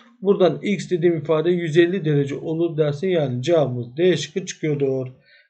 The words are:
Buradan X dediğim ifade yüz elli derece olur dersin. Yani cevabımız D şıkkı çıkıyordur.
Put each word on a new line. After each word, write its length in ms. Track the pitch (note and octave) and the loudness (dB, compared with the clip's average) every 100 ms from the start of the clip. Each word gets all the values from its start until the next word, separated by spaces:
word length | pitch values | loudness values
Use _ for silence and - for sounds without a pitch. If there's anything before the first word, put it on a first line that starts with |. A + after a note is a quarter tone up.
| _ - | _ -6
Buradan 380 | F#3+ F#3 F3 D3 | 0 4 2 2
X 280 | G#3 F#3 - | -2 -4 -2
dediğim 280 | F3+ F3 E3 | 2 2 2
ifade 340 | D3 D#3 E3+ | 0 0 2
yüz 260 | F3+ E3+ D#3+ | 0 2 2
elli 280 | F3 F#3+ D3+ | 2 2 0
derece 300 | C#3+ C3+ C#3+ | 0 0 -4
olur 420 | E3+ D#3+ E3+ D3+ | -4 -2 -2 0
dersin. 300 | D3+ C#3+ F#3+ | -2 0 0
Yani 340 | F3 C3+ B2 | 0 0 -2
cevabımız 560 | C#3+ E3 B2+ B2 A#2+ C3+ | 0 2 2 -4 -8 0
D 200 | F3+ D#3 | 2 2
şıkkı 280 | - G3 F#3 | -2 -8 -10
çıkıyordur. 640 | - D#3+ D3 C#3 C3 B2+ - _ _ | -6 -4 0 0 -2 -6 -12 _ _